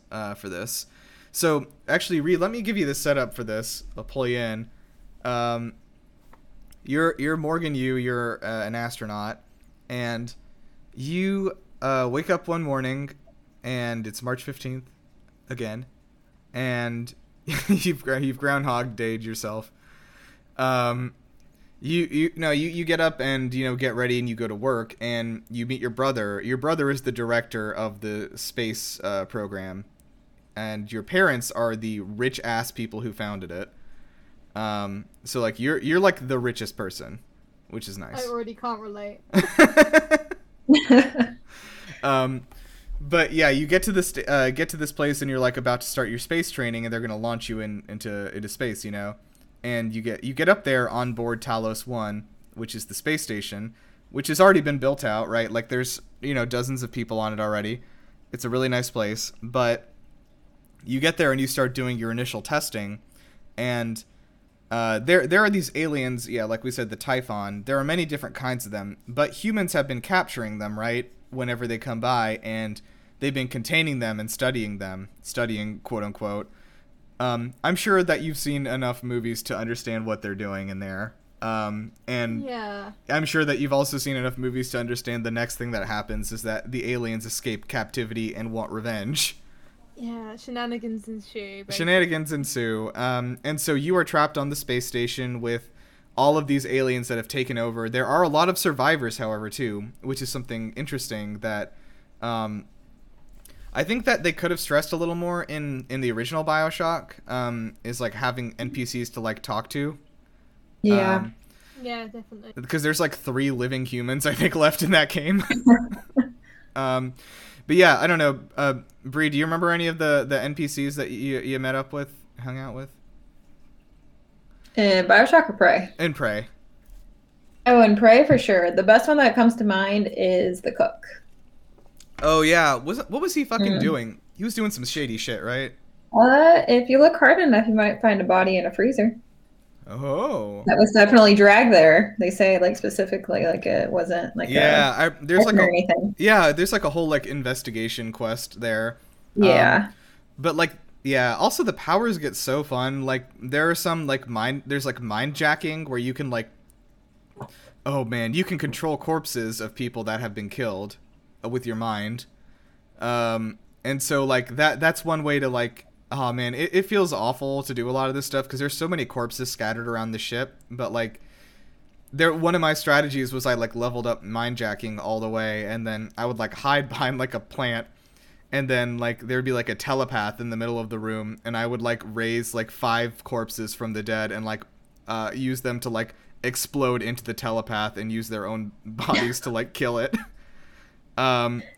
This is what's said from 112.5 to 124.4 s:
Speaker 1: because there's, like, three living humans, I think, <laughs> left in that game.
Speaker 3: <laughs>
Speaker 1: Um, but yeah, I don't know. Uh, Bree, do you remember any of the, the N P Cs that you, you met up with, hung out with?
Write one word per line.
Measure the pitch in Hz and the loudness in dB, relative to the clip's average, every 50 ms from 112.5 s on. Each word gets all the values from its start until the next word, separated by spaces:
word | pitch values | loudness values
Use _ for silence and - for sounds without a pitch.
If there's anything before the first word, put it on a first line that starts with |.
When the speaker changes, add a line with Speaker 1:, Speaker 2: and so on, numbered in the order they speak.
| - | -14
Speaker 1:
because | 233 123 - - 156 143 | -14 -8 -4 -4 -2 0
there's, | 151 156 170 | 0 0 0
like, | 170 147 - | 0 -2 -2
three | - - 139 123 135 139 139 | -6 -8 -4 -2 0 0 0
living | 131 120 123 127 135 127 131 | 0 -2 -2 -2 -2 -4 -4
humans, | 123 127 120 120 123 135 135 127 | -4 -6 -6 -4 -4 -4 -2 -2
I | 151 139 | -2 0
think, | - - 165 - | 2 0 0 2
<laughs> | |
left | 165 151 151 151 - 170 | 4 4 4 4 2 0
in | 165 | 4
that | 190 156 147 - | 4 4 4 4
game. | - 165 143 165 196 196 - - | 0 -4 0 0 0 0 0 -2
Speaker 3:
<laughs> | 262 240 - 247 233 233 240 - 202 - - - - 269 240 - - - - - - - - - - | -4 4 8 8 8 8 6 -4 -8 -12 -12 -4 0 0 0 0 -4 -18 -20 -20 -20 -20 -20 -10 -6
Speaker 1:
Um, | 135 135 131 127 127 127 127 127 - - - - - - - - - - | -4 -2 0 0 0 -2 -4 -8 -12 -20 -20 -20 -20 -20 -20 -20 -16 -2
but | - 180 | 2 6
yeah, | 180 180 165 139 95 | 8 10 10 8 6
I | 131 | 6
don't | 170 175 | 2 4
know. | 160 151 143 135 120 - - - | 4 4 2 2 0 -8 -10 -4
Uh, | - 143 139 139 120 - - - - - | 0 2 2 0 0 -6 -16 -20 -16 -14
Bree, | 135 131 156 156 151 | -8 -2 0 0 0
do | 147 | 2
you | 139 156 | 0 0
remember | 160 165 165 175 170 | 0 0 0 2 2
any | 170 170 170 | 2 2 0
of | 165 165 160 | -2 0 0
the, | 160 151 147 143 117 | 2 4 4 4 2
the | 131 143 127 | 2 0 -2
N | 123 143 147 | 0 -2 -4
P | 143 151 | -4 -4
Cs | 143 143 143 139 143 143 | -4 -2 -2 -4 -4 -2
that | 147 127 - | -4 -6 -6
you, | 123 107 135 139 135 127 | -6 -6 -4 -4 -4 -4
you | - 131 135 131 | -4 -4 -4 -2
met | 131 131 131 | -2 -2 -2
up | 131 131 - 147 | -2 -4 -4 -6
with, | 143 139 143 - - - - _ - | -8 -8 -8 -12 -20 -20 -20 _ -14
hung | 123 127 127 | -12 -12 -10
out | 131 135 131 110 | -10 -12 -12 -12
with? | 131 135 135 - _ - - - - - - _ - - - - - - - - - _ _ _ - _ - - - - _ _ - | -12 -14 -16 -18 _ -20 -20 -20 -20 -20 -20 _ -20 -20 -20 -20 -20 -20 -20 -20 -20 _ _ _ -20 _ -20 -20 -20 -20 _ _ -20